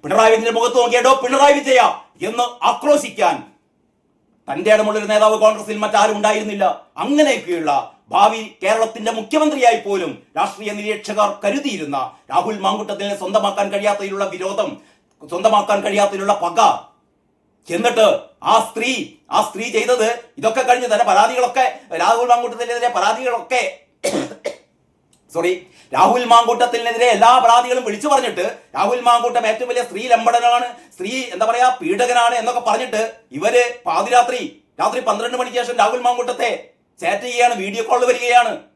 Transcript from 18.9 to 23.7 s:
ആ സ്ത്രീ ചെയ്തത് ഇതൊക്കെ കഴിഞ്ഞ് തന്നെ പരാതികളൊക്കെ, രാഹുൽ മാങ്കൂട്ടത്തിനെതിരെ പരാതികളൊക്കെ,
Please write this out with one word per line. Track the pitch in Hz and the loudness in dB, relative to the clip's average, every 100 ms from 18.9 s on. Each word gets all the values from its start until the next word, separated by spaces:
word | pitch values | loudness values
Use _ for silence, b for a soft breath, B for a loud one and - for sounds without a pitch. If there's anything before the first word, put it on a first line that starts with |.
| 247 151 _ _ | -6 -8 _ _
ആ | 185 | -2
സ്ത്രീ | 208 190 233 | -2 -6 -4
ചെയ്തത് | 226 240 247 220 233 - - | -4 0 0 0 -2 -10 -4
ഇതൊക്കെ | 220 220 | -2 0
കഴിഞ്ഞ് | 254 247 247 | 2 0 2
തന്നെ | 208 208 | 0 2
പരാതികളൊക്കെ, | 190 226 254 - 262 254 - - 165 | 4 2 2 -2 0 -2 -4 -12 -2
രാഹുൽ | 180 233 247 | 0 2 2
മാങ്കൂട്ടത്തിനെതിരെ | 240 240 233 233 240 240 | 0 0 -8 -6 -2 -2
പരാതികളൊക്കെ, | 214 196 226 254 233 - 254 190 | 0 -2 -2 -4 -6 -4 -4 -4